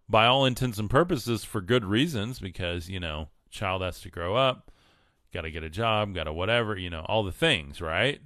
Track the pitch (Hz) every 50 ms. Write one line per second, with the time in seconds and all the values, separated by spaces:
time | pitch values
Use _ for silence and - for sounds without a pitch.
0 | _ - 113 107 113 120 127 139 135 131 123 - 131 123 104 104 107 95 117 143
1 | 175 180 175 120 - 117 117 104 - - - 107 90 90 123 127 101 92 104 117
2 | 151 175 160 104 101 120 127 - 104 92 - - 90 87 87 87 82 90 95 90
3 | 87 80 76 76 78 - - _ _ _ - - 107 95 92 92 92 90 85 -
4 | - 92 - 87 85 90 104 127 135 131 127 - - - - _ _ _ _ _
5 | _ _ _ _ _ _ - 92 80 80 78 82 80 78 78 98 117 113 110 107
6 | 107 101 92 85 78 80 78 82 92 104 117 120 113 107 104 95 90 87 85 80
7 | - - 104 110 104 92 87 - 165 165 131 85 71 69 71 - 87 80 80 92
8 | 113 139 143 - -